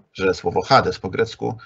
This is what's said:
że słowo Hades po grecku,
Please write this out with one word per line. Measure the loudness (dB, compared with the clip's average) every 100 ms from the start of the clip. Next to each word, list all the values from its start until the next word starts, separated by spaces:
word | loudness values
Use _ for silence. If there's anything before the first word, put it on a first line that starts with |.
| _
że | -2 0
słowo | 0 -2 -2
Hades | 4 4 4 -4
po | -6
grecku, | -4 -4 -4 -8 -8